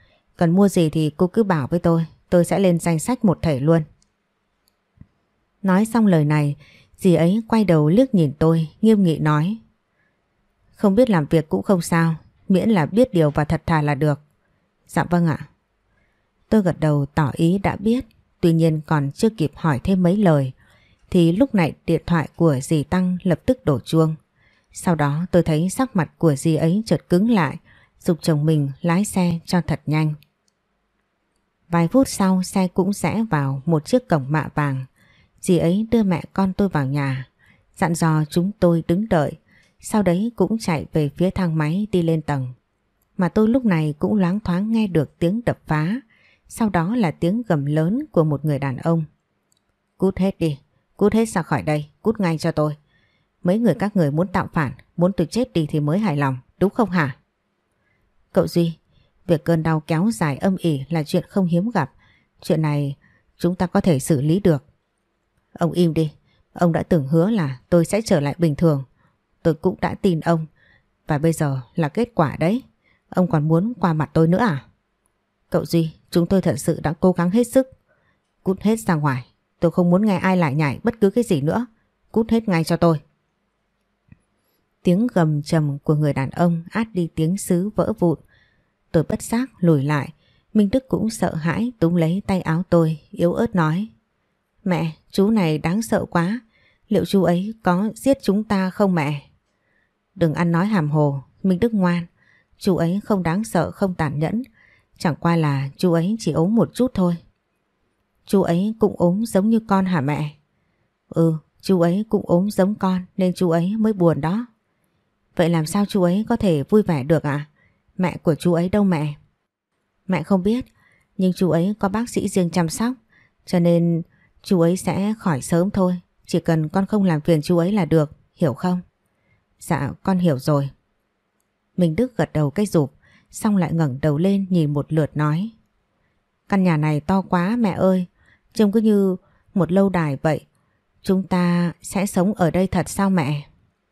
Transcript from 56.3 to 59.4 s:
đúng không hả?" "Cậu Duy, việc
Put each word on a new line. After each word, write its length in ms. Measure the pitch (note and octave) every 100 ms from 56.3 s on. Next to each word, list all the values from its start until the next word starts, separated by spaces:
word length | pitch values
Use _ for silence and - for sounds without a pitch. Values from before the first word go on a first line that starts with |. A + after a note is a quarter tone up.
| B2+ - _
đúng 120 | F#3+
không 200 | - G3
hả?" 280 | F3+ C#3+ - _ _ _ _ _ _ _ _ _ _ _
"Cậu 140 | F#3 E3
Duy, 300 | F3 E3+ D#3+ _ _ _ _ -
việc 160 | D3+